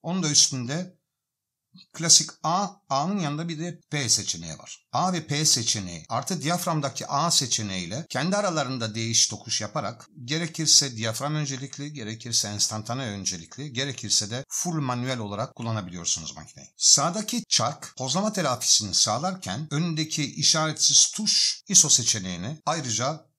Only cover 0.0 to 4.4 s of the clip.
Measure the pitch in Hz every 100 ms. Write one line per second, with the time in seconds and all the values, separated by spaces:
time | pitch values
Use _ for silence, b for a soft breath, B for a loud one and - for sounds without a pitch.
0 | 156 185 160 143 - 131 120 151 185 _
1 | _ _ _ _ _ _ _ - - -
2 | 165 - - - 156 180 202 - _ 135
3 | 160 202 156 147 170 156 175 165 _ 151
4 | 123 - 92 85